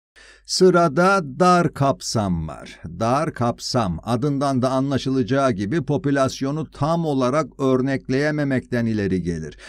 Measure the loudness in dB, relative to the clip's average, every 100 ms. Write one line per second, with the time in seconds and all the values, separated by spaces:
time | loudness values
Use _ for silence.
0 | _ _ -20 -20 -6 4 6 6 4 4
1 | 2 2 -2 2 4 4 2 0 0 0
2 | -2 -2 0 -2 -4 -10 -16 -16 -12 -4
3 | 0 0 -2 -2 -2 -2 -4 -2 -2 -2
4 | -2 -2 0 0 0 0 0 0 0 -2
5 | 0 -2 0 2 2 0 -2 -2 -2 -2
6 | 0 0 0 -2 -4 -4 -8 -4 -2 0
7 | 0 0 0 0 -2 -2 2 2 0 -4
8 | -2 -2 0 -2 -2 -2 -2 -2 0 0
9 | 0 0 -2 -6 -8 -14